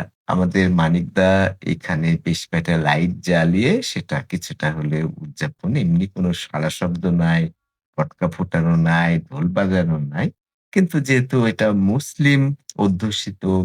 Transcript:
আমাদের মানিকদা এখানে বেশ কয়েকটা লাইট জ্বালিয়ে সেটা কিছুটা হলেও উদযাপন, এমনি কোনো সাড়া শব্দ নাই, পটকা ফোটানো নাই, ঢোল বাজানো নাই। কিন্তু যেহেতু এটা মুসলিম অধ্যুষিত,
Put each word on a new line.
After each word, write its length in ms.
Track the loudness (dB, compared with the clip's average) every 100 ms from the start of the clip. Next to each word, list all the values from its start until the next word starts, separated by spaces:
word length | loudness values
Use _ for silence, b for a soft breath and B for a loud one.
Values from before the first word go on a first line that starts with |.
| 0 _ -4
আমাদের 400 | 0 2 2 2
মানিকদা 600 | 2 2 0 0 2 4 4 2 -2
এখানে 460 | -6 -6 -4 -2 0 0
বেশ 180 | -2 -4
কয়েকটা 320 | -4 -4 0 0
লাইট 340 | 0 0 -2 -2
জ্বালিয়ে 520 | 0 2 2 2 2 0
সেটা 340 | -2 -8 -6 -6
কিছুটা 460 | -6 -8 -8 -6 -4
হলেও 340 | -4 -4 -2 -4 -6
উদযাপন, 540 | -14 -8 -8 -6 -4 0
এমনি 300 | 2 0 0
কোনো 240 | -2 -2
সাড়া 360 | -2 -6 -4 -4
শব্দ 340 | -4 -4 -2 0 2
নাই, 260 | 2 2 -2 -6 _ _ _ -8
পটকা 280 | -6 -4 -4
ফোটানো 460 | -4 -4 0 2 2
নাই, 280 | 2 2 2 0
ঢোল 260 | -4 -4 -2
বাজানো 500 | 0 0 2 2 -2
নাই। 220 | -4 -4 -4 -6 _ _ _
কিন্তু 240 | 0 0 0
যেহেতু 360 | 2 2 2 2 2
এটা 200 | 2 2 2
মুসলিম 560 | 2 0 -2 0 4 4 2 -4 -8 -2
অধ্যুষিত, 640 | 0 0 -2 -4 -6 -4 0 0